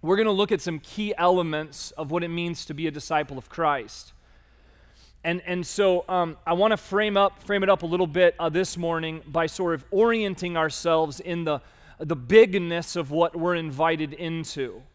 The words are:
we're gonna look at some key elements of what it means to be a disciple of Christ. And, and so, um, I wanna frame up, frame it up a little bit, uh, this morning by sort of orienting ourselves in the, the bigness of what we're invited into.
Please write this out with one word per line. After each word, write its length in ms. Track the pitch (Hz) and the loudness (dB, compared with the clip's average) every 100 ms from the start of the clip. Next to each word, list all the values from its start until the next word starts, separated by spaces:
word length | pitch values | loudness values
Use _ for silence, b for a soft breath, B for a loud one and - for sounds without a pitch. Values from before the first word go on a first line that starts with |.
we're 140 | 156 196 | 0 2
gonna 160 | 220 | 2
look 180 | 196 202 | 2 2
at 100 | 190 | 0
some 200 | - 156 | -2 -8
key 340 | - - 208 202 | -10 -8 -6 2
elements 760 | 175 185 170 156 156 - - | 4 4 2 -4 -8 -12 -14
of 180 | - 147 | -10 -4
what 140 | 170 | -4
it 40 | 170 | -4
means 340 | 170 170 165 | -4 -6 -8
to 100 | - | -10
be 140 | 147 160 | -6 -6
a 20 | |
disciple 480 | 147 - 156 147 135 | -6 -2 -2 -2 -8
of 100 | - | -14
Christ. 680 | - 165 139 107 - - - b b b b b b b b b b | -2 0 0 -4 -16 -20 -20 b b b b b b b b b b
And, 200 | 160 180 180 | -4 -4 -4
and 180 | 180 | -6
so, 400 | 175 - 196 180 - | -6 2 2 2 0
um, 300 | 185 170 151 | -2 -2 -4
I 100 | - | -4
wanna 220 | 170 214 214 | 2 2 0
frame 400 | - 196 214 202 | -2 -2 0 4
up, 240 | 196 - | 2 0
frame 180 | - 202 | -4 0
it 60 | 196 | 4
up 160 | 190 | 2
a 20 | 170 | 2
little 220 | 180 180 | 0 0
bit, 260 | 151 180 - | 4 4 4
uh, 80 | 170 | -2
this 280 | 160 190 175 | 0 -2 -4
morning 460 | 170 165 160 160 - | -4 -2 -4 -8 -6
by 180 | 151 160 | -2 -2
sort 280 | - 180 | -2 -2
of 100 | 160 - | -2 -2
orienting 640 | 196 226 226 208 185 180 170 | 2 4 4 -2 -4 -4 0
ourselves 640 | 160 - 170 160 160 139 | -2 0 2 2 2 -4
in 240 | 185 170 | -6 -4
the, 160 | 165 147 b b b b | -2 -4 b b b b
the 140 | 151 | -6
bigness 800 | 151 120 214 220 190 175 170 160 | -6 6 8 8 6 -2 -4 -4
of 160 | 175 139 | -6 -4
what 240 | 151 170 | 0 0
we're 220 | 175 165 175 | 0 -2 -2
invited 560 | 160 135 160 165 151 | -4 -2 0 0 -4
into. 680 | 147 170 165 160 - 131 101 - | -6 -8 -6 -8 -6 -8 -8 -20